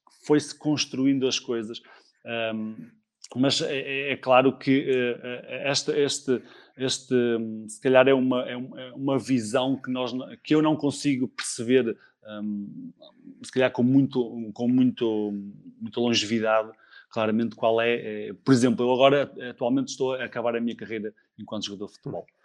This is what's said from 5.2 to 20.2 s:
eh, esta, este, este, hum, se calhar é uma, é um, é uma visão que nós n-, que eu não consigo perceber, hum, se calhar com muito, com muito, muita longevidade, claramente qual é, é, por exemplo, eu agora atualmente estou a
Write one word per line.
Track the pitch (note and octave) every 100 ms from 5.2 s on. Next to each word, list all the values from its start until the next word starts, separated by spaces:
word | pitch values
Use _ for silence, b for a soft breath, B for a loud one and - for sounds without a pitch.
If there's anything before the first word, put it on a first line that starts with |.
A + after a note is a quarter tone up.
eh, | B2 B2 - B2+ C#3
esta, | C#3+ - D3+
este, | C#3+ - - A#2+ b b b -
este, | C3 - - B2+
hum, | A#2+ A2+ A2+ A2 A2
se | -
calhar | C3+ B2+ C3
é |
uma, | C3 B2+ B2+ B2+
é | B2
um, | C3 C3
é | B2+
uma | B2 C3+ C3+
visão | G#2+ B2+ G#2+ B2+ C3 C3
que | B2+
nós | B2+ B2
n-, | B2 - A#2+
que | -
eu | D3+
não | D#3 D3+
consigo | C#3+ C3+ C#3+ C3 C3+
perceber, | - - - A#2 B2+ A2+ G#2 b b G#2+ G#2
hum, | G#2 G2+ G2+ - - - - _ E2 -
se | -
calhar | B2+ B2+
com | B2+
muito, | B2 C3+ C3+ C3 A#2 A#2 A2
com | G2+ A#2+
muito, | B2+ B2+ A2+ A#2 G#2+ G#2 G2+ G2+ - - -
muita | A2 B2
longevidade, | A#2+ A2+ G#2 A2+ A2 A2 A2 - b b b
claramente | A#2 A2 A2 A#2 -
qual | A#2 A2+
é, | A#2 A#2+ G#2+ G#2+ G#2+
é, |
por | F#2+ -
exemplo, | C3 B2+ A#2 B2
eu |
agora | B2+ C3+ C#3+ C3 - B2
atualmente | A#2 A#2+ C3+ B2+
estou | - C3
a | B2+